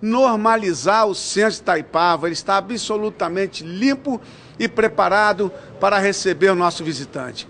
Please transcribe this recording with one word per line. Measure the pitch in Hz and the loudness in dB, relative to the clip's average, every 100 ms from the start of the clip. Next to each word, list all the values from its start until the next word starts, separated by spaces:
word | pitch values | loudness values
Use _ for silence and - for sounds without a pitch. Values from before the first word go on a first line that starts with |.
normalizar | 214 240 262 220 220 226 202 151 143 214 214 | -2 2 2 2 2 2 0 -2 2 2 2
o | 185 | -2
centro | - 190 214 | -4 0 0
de | 185 | 0
Itaipava. | - 170 151 160 175 165 165 | -2 -2 0 0 2 2 -2
Ele | |
está | 160 - 196 | -4 -2 -2
absolutamente | 190 233 - 214 214 - 175 180 190 - | -2 -6 -4 -4 -4 -4 -4 -4 -4 -6
limpo | 160 180 262 277 277 240 - - - - | -12 -2 0 0 -4 -6 -8 -20 -16 -6
e | 226 | -4
preparado | - 220 - 185 196 214 190 196 - - - | 0 0 2 2 4 2 2 -2 -6 -16 -2
para | 196 202 | 2 2
receber | 196 190 185 156 190 | 2 0 -2 2 4
o | 180 | 4
nosso | 175 170 | 2 -2
visitante. | 160 139 139 147 127 117 - | -6 -8 -10 -12 -12 -12 -16